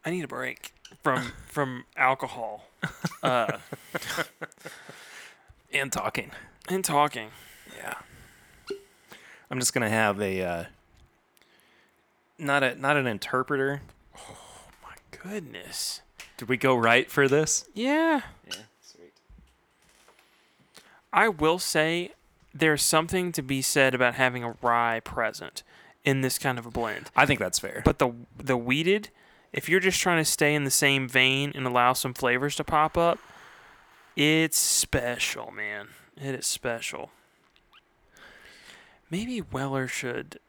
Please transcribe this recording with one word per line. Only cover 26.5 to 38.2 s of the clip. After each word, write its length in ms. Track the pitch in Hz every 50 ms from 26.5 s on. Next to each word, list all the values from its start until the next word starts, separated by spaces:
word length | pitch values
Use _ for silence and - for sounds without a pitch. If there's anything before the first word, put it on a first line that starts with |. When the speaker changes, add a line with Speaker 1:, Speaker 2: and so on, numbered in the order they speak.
| 127
Speaker 1:
of 100 | 120 113
a 40 | 120
blend. 400 | 113 127 117 110 101 - - - _
Speaker 2:
I 100 | 127 139
think 140 | 139 143 120
that's 180 | 101 92 - -
fair. 240 | - 95 - 98 -
Speaker 1:
But 140 | - 147 -
the, 140 | 139 123 117 120 120 _ - -
the 180 | - 131 131
wheated, 540 | 120 117 123 131 147 160 180 196 214 208 - _ _ - _ _ _ _ _
if 160 | - - - -
you're 120 | 165 190
just 200 | 180 190 185 -
trying 180 | - 185 175 165
to 60 | 156
stay 300 | - - - 156 147 151
in 80 | 151
the 80 | 143 135
same 380 | - - 151 139 139 135 135 123
vein 420 | 127 131 127 131 135 135 143 143 -
and 100 | 139 131
allow 260 | 127 123 123 123 123 127
some 200 | - - 135 123
flavors 400 | - - 123 123 127 139 147 139
to 80 | - 151
pop 320 | - 165 151 156 156 -
up, 220 | 175 170 170 165 - - - - - - - - - - - - - _ _ - _ _ _ _
it's 400 | - 147 151 156 160 160 156 - -
special, 920 | - - - - - - - 139 120 120 120 117 - - - - 110 107
man. 380 | 95 104 107 104 104 104 101 - - - - _ _
It 200 | - 139 139 131
is 100 | - -
special. 640 | - - - - 123 117 113 - - - - - - _ _ _ _ _ _ _ _ _ _ _ _ _ - _ _ _ _ _ _ _ -